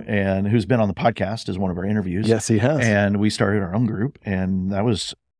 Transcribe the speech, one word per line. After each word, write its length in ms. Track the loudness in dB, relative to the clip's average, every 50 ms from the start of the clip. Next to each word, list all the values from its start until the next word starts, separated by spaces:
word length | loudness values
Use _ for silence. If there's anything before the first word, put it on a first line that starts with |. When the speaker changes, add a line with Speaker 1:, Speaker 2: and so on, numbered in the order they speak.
| 0 -2
Speaker 1:
and 400 | -2 0 2 2 0 0 2 2
who's 180 | 2 2 2
been 140 | 2 2 2
on 80 | 2 2
the 60 | 0
podcast 560 | 0 0 0 0 0 -2 -4 -4 -6 -6 -6
as 80 | -4 -2
one 140 | -2 -2
of 60 | -2 -2
our 80 | -2
interviews. 420 | -2 -2 -2 -2 -2 -2 -2 0 2
Speaker 2:
Yes, 200 | 2 2 2 2
he 100 | 2 2
has. 200 | 2 2 2 2
Speaker 1:
And 360 | 2 2 4 4 2 2 2 2
we 100 | 0 0
started 320 | 0 0 0 0 0 0
our 120 | -2 -2 -2
own 100 | -2 -2
group, 340 | -2 -2 -2 -4 -4 -6 -8 -6
and 480 | -4 -2 -2 -2 -2 -2 -2 -2 -2
that 140 | -2 0 2
was 280 | 2 0 0 -2 -6 -12 -14 _ _ _